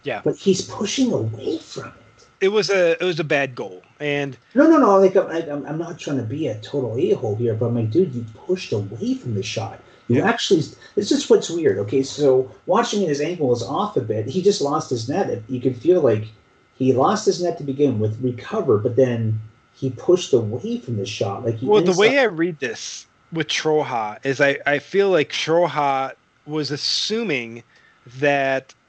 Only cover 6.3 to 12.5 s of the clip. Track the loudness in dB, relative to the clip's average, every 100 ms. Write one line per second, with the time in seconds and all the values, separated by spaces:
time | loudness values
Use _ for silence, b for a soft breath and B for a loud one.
6.3 | -4 -4 -6 -6 -4 -2 -2 0 0 -2
7.3 | -2 -2 0 0 0 2 2 2 -2 -10
8.3 | -14 -6 -6 -2 -4 -4 -6 -4 -4 -4
9.3 | -4 -4 -6 -8 -12 b b 0 2 2
10.3 | 0 2 2 2 -12 B -4 0 0 4
11.3 | 2 2 0 0 0 -2 -2 -2 0 2
12.3 | 2 0